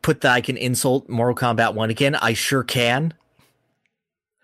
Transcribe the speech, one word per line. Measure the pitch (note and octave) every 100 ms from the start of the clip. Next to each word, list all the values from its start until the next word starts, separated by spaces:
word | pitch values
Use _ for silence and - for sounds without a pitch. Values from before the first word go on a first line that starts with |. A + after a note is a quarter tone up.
put | - D3+
that | C#3
I | B2
can | A#2 B2+
insult | B2+ B2 C3+ C3 -
Mortal | A#2 A#2+
Kombat | A#2+ B2 A2+ A2+
one | G#2+ A2
again. | A2 C#3
I | D3 A#2
sure | A2+ - C3+
can. | B2 C3 A#2+ B2+ D#3+ - _ _ _ _ _ _ _ _ _ _ _ _